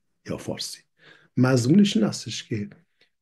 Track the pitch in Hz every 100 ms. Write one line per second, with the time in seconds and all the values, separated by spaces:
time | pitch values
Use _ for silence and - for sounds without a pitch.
0 | _ _ - 80 - - - - _ _
1 | - - _ - 127 131 117 185 202 220
2 | 202 - - - - 107 104 - _ _
3 | _ _